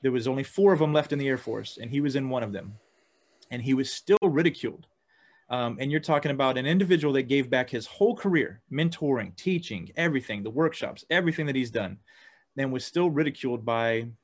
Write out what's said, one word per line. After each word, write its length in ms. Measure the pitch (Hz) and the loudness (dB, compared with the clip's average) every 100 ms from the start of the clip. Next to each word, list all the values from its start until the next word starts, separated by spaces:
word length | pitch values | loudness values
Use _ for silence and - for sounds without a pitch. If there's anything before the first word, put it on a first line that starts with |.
There 80 | 135 | 0
was 160 | 127 117 | 0 0
only 160 | 131 | -2
four 300 | 135 - 196 | -4 4 6
of 60 | 175 | 6
them 140 | 151 | 6
left 180 | 151 147 | 4 2
in 60 | 147 | -2
the 100 | 139 | 0
Air 120 | 131 | -2
Force, 400 | - 110 110 - | -2 -6 -8 -12
and 80 | 117 | -4
he 120 | 139 | -2
was 140 | 143 135 | 0 0
in 140 | 131 | -2
one 140 | 127 | -2
of 80 | 113 | -4
them. 240 | 98 87 107 _ _ _ _ _ _ - | -6 -10 -16 _ _ _ _ _ _ -12
And 140 | 123 | -8
he 100 | 120 | 0
was 180 | 131 131 | 0 0
still 280 | - - 208 | -6 2 4
ridiculed. 640 | 196 139 165 - 120 - - _ _ _ _ _ _ | 4 4 2 0 -6 -8 -20 _ _ _ _ _ _
Um, 280 | 123 120 110 | -4 -4 -4
and 100 | 135 | -2
you're 100 | 151 | -2
talking 300 | 151 147 147 | 2 0 2
about 260 | 139 135 127 | 0 2 2
an 120 | 127 | 2
individual 480 | 180 196 175 147 135 | 2 4 4 4 0
that 80 | |
gave 260 | 123 139 123 | 2 0 2
back 180 | 131 127 | 0 -2
his 200 | 120 110 | -6 -8
whole 280 | - 208 233 | 0 0 2
career, 460 | 202 170 123 - _ | 0 2 0 -4 _
mentoring, 640 | 139 165 170 151 127 98 92 | -2 -2 0 0 0 -2 -6
teaching, 540 | - 180 170 104 82 - | -2 -2 -4 -10 -10 -2
everything, 480 | 165 139 120 104 | 0 0 -2 -8
the 80 | 104 | -6
workshops, 520 | 117 160 160 - - - | 0 -2 0 -8 -8 -2
everything 380 | 165 175 156 151 | 0 0 -2 -2
that 80 | 131 | -2
he's 160 | 123 | -2
done, 260 | 113 95 98 _ - - _ _ - | -4 -6 -8 _ -20 -20 _ _ -6
then 140 | 135 | -4
was 160 | 127 - | -4 -4
still 240 | - 180 | 0 2
ridiculed 560 | 147 151 139 131 120 110 | 2 0 -2 -4 -4 -2
by 420 | 117 117 113 117 117 | 0 0 0 -4 -14